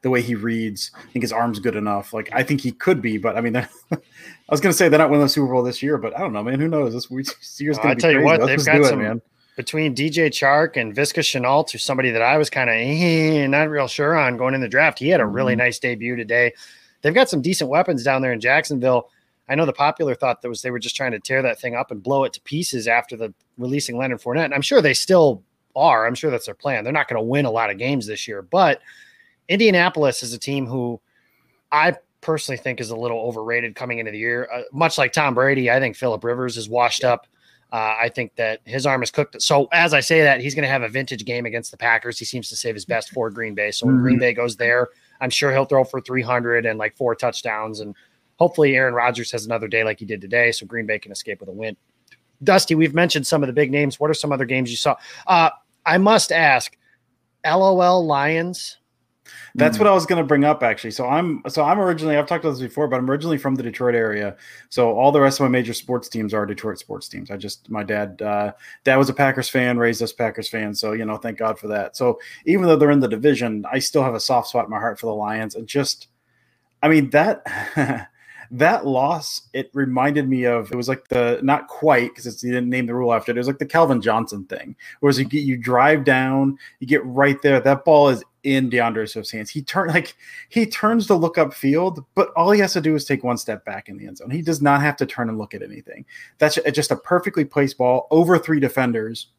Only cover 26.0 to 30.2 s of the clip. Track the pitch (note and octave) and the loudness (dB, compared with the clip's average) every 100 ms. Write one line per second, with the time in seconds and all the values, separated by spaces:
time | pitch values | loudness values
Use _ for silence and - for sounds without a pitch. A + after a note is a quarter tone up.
26 | A2+ B2 D#3 A#2+ - - C#3+ A#2+ A2+ D3 | 2 -2 -4 -4 -8 -8 -4 -4 -2 -4
27 | C#3 A#2 A2+ C#3 C3+ A2+ A2 G2 B2 C#3 | -2 -4 0 0 0 0 -2 -2 -4 -4
28 | G#2+ G#2+ - G2+ F#2 F3+ F3 C3+ - - | -4 -10 -10 -12 -2 2 4 2 -6 -20
29 | - _ _ _ - G3 A3 F3+ F3 D#3+ | -20 _ _ _ -4 2 4 4 2 2
30 | C#3+ - | 0 0